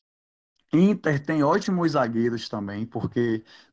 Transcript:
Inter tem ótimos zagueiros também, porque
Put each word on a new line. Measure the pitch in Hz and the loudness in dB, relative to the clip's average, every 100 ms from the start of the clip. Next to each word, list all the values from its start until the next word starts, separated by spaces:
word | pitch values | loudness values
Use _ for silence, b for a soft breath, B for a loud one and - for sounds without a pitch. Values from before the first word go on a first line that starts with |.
| _ _ _ _ _ _ _ | _ _ _ _ _ _ _
Inter | 156 196 202 165 143 | 4 4 2 0 -2
tem | 147 156 | 0 0
ótimos | 143 190 196 180 165 | 2 2 0 0 0
zagueiros | 147 117 117 117 113 - | 2 0 0 -2 -2 -6
também, | 110 101 101 | -8 -8 -8
porque | 113 113 - 120 117 110 b b b | -8 -6 -4 -2 0 -2 b b b